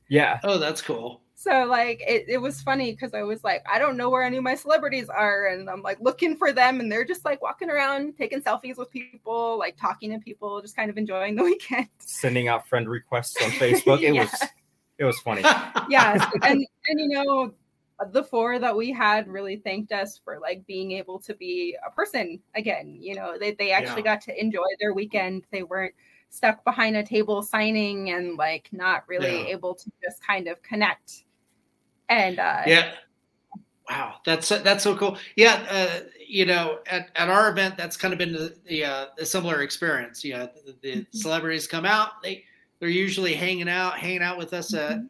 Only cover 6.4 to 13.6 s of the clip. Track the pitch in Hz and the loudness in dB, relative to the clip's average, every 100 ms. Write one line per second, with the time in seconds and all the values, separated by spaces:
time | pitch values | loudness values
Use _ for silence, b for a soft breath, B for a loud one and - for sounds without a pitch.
6.4 | 330 254 254 254 226 220 240 370 302 285 | 2 6 4 4 0 -2 -2 -4 -4 -4
7.4 | - - 349 294 277 277 294 285 240 277 | -4 -6 -2 0 0 0 -4 -6 -6 -4
8.4 | 240 226 254 247 247 254 247 - 220 233 | -2 -2 -4 -10 -10 -12 -14 -14 -6 -2
9.4 | 233 226 175 - 180 208 214 220 - - | -2 -2 -4 -4 -4 -4 -8 -10 -12 -10
10.4 | 208 202 208 220 214 208 214 190 196 214 | -8 -8 -8 -6 -4 -4 -4 -2 -2 2
11.4 | 349 403 - 247 240 _ - - 131 123 | 2 0 -2 -6 -6 _ -10 -4 0 2
12.4 | 120 117 - 123 113 120 - 123 127 - | 2 0 0 -2 -2 -6 -4 -4 -4 -2
13.4 | 110 135 | -2 2